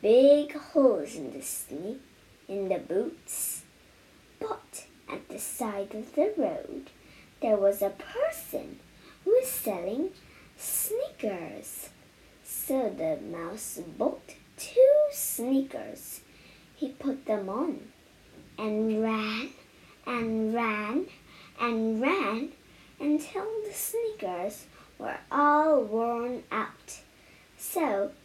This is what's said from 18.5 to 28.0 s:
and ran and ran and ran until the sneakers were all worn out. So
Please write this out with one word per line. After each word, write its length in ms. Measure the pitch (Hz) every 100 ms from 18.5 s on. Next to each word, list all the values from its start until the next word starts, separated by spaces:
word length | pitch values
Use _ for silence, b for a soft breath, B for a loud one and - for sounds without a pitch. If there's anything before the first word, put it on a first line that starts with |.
| -
and 440 | 214 214 220 220
ran 480 | 220 220 214 220 277 - B B B B -
and 480 | 240 226 220 220
ran 540 | 233 226 214 208 269 381 B B B B -
and 420 | 240 226 220 220
ran 480 | 269 381 214 220 302 - - B B B
until 460 | 294 302 - 392 415 440 427
the 60 |
sneakers 920 | 403 - 453 453 427 190 180 196 - - B B -
were 200 | - - -
all 520 | 285 294 302 311 285
worn 600 | 214 220 233 233 247 247 -
out. 500 | 220 - - - - - b b b b -
So 540 | - 359 294 196